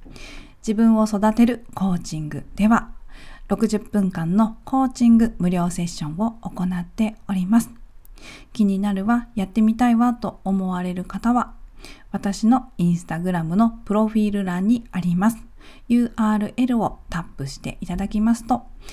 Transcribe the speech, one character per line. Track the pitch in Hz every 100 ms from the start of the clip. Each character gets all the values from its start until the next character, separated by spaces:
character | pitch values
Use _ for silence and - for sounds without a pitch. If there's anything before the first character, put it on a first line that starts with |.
| -
う。 | - - - - -
自 | 220
分 | 214 226 220
を |
育 | 214 208 214
て | 214 233
る | 233 -
コ | - 190
ー | 180
チ | - 156
ン | 151
グ | 143 - -
で | 214
は、 | 233 233 - - - - - -
六 | 202 220
十 | 208
分 | - 208 185
間 | 170 165 196
の | 226 -
コ | - 262
ー | 262
チ | - 240
ン | 233
グ | 226 -
無 | 175
料 | 180 175
セ | 175
ッ | 170
シ | -
ョ | 147
ン | 160
を | 226 226
行 | - -
っ | 180 180
て | 175 - 214 214 -
お |
り | 190 185
ま | 233
す。 | - - - - - - - - -
気 | -
に | 202 190
な | 202
る | 190 202
わ、 | 240 233
や | -
っ | 190
て | 226
み | 220 226
た | 247
い | 233
わ | 247
と | 240 202 -
思 | 190 196 185
わ | 180
れ | 180
る | 180
方 | 180 202 233
は、 | 247 - - - - - - -
私 | 190 202 190 220
の | 254 - -
Instagram | 175 175 - 160 180 175 160
の | 185 226 226
プ | -
ロ | 208 220
フ | 220
ィ | 208
ー |
ル | 202
欄 | 190 175 202
に | 240 -
あ | 185
り | 175 175
ま | 214
す。 | 226 - - - - -
ユ | 240 233
ー | -
ア | 214
ー | 214
ル | 208 -
エ | 254
ル | 233
を | 185 - -
タ | 170
ッ | 175 -
プ | 139
し | -
て | - -
い | 180
た | 180
だ | 196
き | 214
ま | 220
す | 226 226
と、 | 240 - - -